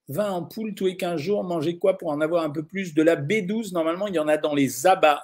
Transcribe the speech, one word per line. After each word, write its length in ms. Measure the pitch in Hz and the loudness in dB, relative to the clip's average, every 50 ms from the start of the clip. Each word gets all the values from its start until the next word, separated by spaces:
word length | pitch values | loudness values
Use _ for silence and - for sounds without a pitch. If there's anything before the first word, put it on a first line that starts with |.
| _ - | _ -8
vingt 220 | 135 175 214 202 | -6 -4 -4 -2
en 140 | 190 175 160 | -2 -4 -6
poule 300 | 165 - 220 220 220 196 | -8 -8 -8 -8 -8 -6
tous 100 | - 196 | -4 -2
les 140 | 185 185 185 | -4 -2 -2
quinze 220 | 190 175 175 156 | -4 -4 -4 -4
jours. 220 | 139 185 202 202 202 | -2 -2 -2 -2 -2
Manger 360 | 180 175 165 143 170 170 170 | -4 -4 -2 -2 -2 -4 0
quoi 180 | - 190 185 | 2 2 2
pour 140 | 185 185 165 | 2 -2 -4
en 100 | 147 147 | -2 -2
avoir 240 | 156 156 170 170 160 | 0 0 0 0 0
un 60 | 151 | -2
peu 160 | 143 165 156 | -4 -6 -8
plus ? 260 | - - 196 196 175 151 | -8 -8 -8 -8 -2 0
De 100 | 156 156 | 4 4
la 140 | 160 170 | 4 4
B 300 | 156 143 143 208 220 185 | 2 0 0 0 0 0
douze, 260 | 175 214 226 226 196 180 | -2 -4 -4 -4 -4 -2
normalement, 360 | 170 160 160 170 180 202 208 | -2 0 0 -2 -2 -4 -2
il 60 | 180 | -2
y 40 | 156 | 0
en 100 | 151 151 | 2 2
a 80 | 151 | 2
dans 180 | 151 160 151 147 | 2 2 0 2
les 320 | 143 139 123 113 - 135 | 2 2 0 0 2 4
abats 360 | 180 190 180 151 151 143 - | 4 6 6 6 4 4 4